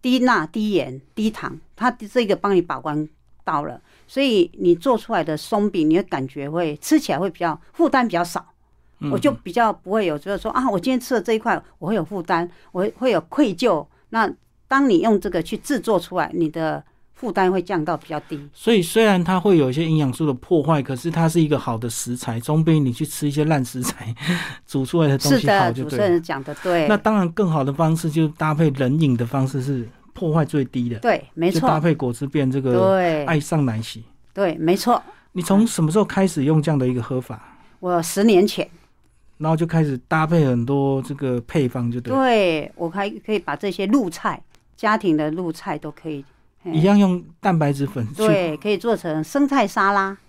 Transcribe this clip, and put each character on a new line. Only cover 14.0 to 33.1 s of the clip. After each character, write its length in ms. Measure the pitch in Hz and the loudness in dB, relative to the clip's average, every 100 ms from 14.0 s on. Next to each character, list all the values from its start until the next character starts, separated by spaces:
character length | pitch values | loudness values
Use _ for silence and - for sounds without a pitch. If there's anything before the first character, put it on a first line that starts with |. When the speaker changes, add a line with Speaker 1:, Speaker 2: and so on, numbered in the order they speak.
| _ | _
Speaker 1:
那 220 | 226 208 - _ _ _ | -2 -2 -4 _ _ _
当 200 | 175 277 | 2 4
你 120 | 170 | 4
用 200 | 226 208 | 4 2
这 100 | 196 | 0
个 120 | 175 | -4
去 160 | 165 214 | -4 -8
制 220 | - 262 | -4 -4
作 200 | - 190 | 0 -2
出 180 | 165 180 | -2 -4
来， 140 | 156 | -4
你 160 | 170 156 | -2 -2
的 340 | 165 160 147 - _ _ | -2 -4 -6 -10 _ _
负 180 | - 240 | -10 -4
担 200 | 185 185 | 0 2
会 100 | 190 | 0
降 220 | 175 180 | -2 -4
到 140 | 156 160 | -2 -6
比 100 | - | -6
较 120 | 151 | -10
低。 180 | - 151 143 | -8 -14 -14
Speaker 2:
所 200 | - - | -4 2
以 80 | 226 | 2
虽 220 | 165 226 | 2 2
然 180 | 220 185 | 4 4
它 180 | 175 185 | 2 0
会 180 | 202 175 | 4 4
有 120 | 131 | 4
一 40 | |
些 100 | 131 | 0
营 120 | 165 156 | 0 2
养 140 | 139 | 0
素 120 | 123 | 0
的 80 | 156 | -2
破 300 | 123 - 170 | -2 0 2
坏， 180 | 143 156 | 4 0
可 140 | 131 | 0
是 160 | 127 170 | -6 -4
它 160 | 160 165 | 0 2
是 140 | 170 | 2
一 60 | 151 | 2
个 120 | 143 | 0
好 180 | - 113 | -2 -6
的 120 | 117 | -6
食 260 | - - | -8 -8
材， 240 | 123 - 117 | -8 -6 -6
总 240 | 135 151 | -2 0
比 160 | 160 156 | 4 2
你 140 | 131 | 2
去 120 | 120 | -2
吃 220 | 156 - 147 | -8 -4 -4
一 40 | |
些 120 | 143 | -2
烂 180 | 151 151 | 0 0
食 180 | 123 127 | -2 -6
材 340 | 123 - 110 113 147 | -6 -8 -12 -8 -4
<laughs> 280 | 175 - - | -4 -4 -14
煮 200 | - 139 | -6 -4
出 160 | 131 170 | 0 2
来 60 | 151 | 2
的 80 | 139 | 2
东 200 | - 269 | 4 4
西 100 | 214 | 4
好 220 | 196 180 | 4 2
就 120 | 131 | 0
对 0 | |
了。 0 | |
Speaker 1:
是 0 | |
的， 0 | |
主 60 | 147 | -4
持 80 | 139 | 0
人 240 | 202 175 | 2 2
讲 200 | 165 139 | 0 -8
得 120 | 135 | -8
对。 320 | 147 185 170 160 | -6 0 2 2
Speaker 2:
那 100 | 202 | 2
当 180 | 214 | 2
然 140 | 214 175 | 2 0
更 180 | 165 185 | 0 0
好 140 | 156 | 2
的 80 | 135 | 0
方 240 | 139 160 | 2 2
式 140 | 160 165 | 2 0
就 140 | 156 | 0
是 60 | 156 - | 0 0
搭 160 | 156 | -2
配 160 | 151 160 | 2 2
冷 280 | 131 127 151 | 2 0 2
饮 160 | 151 | 2
的 100 | 120 | 2
方 220 | 117 139 131 | 0 -2 -2
式 140 | 139 | -2
是 260 | 131 131 113 - - | -4 -6 -6 -16 -20
破 200 | - 165 | -6 -2
坏 120 | 156 | 0
最 180 | 151 147 | 0 0
低 240 | 123 131 120 | -2 -2 -4
的。 80 | 113 | -2
Speaker 1:
对， 240 | - 294 - | 0 0 -4
没 180 | - 175 | -2 0
错。 80 | 170 | 2
Speaker 2:
就 80 | 180 | 2
搭 120 | 156 | 2
配 140 | 165 | 0
果 200 | 160 127 | 0 -2
汁 120 | 120 | -4
变 240 | 139 151 131 | -4 0 0
这 120 | 135 | 0
个 340 | 131 120 190 | 2 4 4
Speaker 1:
对。 300 | 190 175 | 4 2